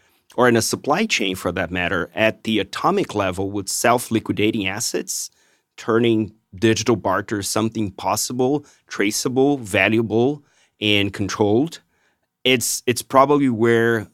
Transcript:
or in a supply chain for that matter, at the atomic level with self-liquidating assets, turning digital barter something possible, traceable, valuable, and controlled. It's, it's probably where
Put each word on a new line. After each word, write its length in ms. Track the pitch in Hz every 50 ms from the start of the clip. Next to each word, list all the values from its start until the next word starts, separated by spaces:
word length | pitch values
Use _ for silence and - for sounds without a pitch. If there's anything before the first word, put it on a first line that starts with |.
| _ _ _ _ _ _ -
or 120 | - 123 123
in 80 | 117
a 60 | 117 -
supply 440 | - - - - 135 147 185 226
chain 280 | 214 - - 110 98 92
for 160 | 92 - 95
that 200 | 85 98 90 82
matter, 400 | 87 90 87 85 95 87 85 - -
at 300 | 87 110 110 110 - -
the 140 | 110 110 104
atomic 560 | 98 - - - - 151 190 202 151 - -
level 360 | 104 98 92 90 92 98 98
with 180 | 101 104 95 -
self-liquidating 1000 | - - - 120 120 127 - - 113 110 - - 98 92 101 110 113 113 95 95
assets, 600 | 98 110 - - - - - - - - - - _ _ _ _ _ _ _ _ _
turning 560 | - - - 110 113 120 117 113 110 110 95 - _ _ _ -
digital 400 | 92 104 113 110 107 - - 120
barter 480 | 92 - 101 92 98 104 - 113 104 104
something 480 | - - 110 110 110 110 113 107 95
possible, 760 | - - - 95 101 110 - - 127 123 127 127 147 147 147 - _ _ _
traceable, 720 | - - - 101 101 104 - - 139 120 131 131 143 143 135
valuable, 840 | 117 98 95 98 95 104 110 113 117 107 110 113 120 139 147 147 _ _ _ _ _ _ _ -
and 320 | 104 107 104 101 101 101 98
controlled. 680 | - 101 92 - - 107 101 104 120 143 - - - _ _ _ _ _ _ _ _ _ _ _ _ -
It's, 400 | 127 131 123 - - - - -
it's 160 | - 117 - -
probably 460 | - - 135 135 139 147 143 143 131
where 580 | 117 107 117 117 117 113 117 117 117 110 101 -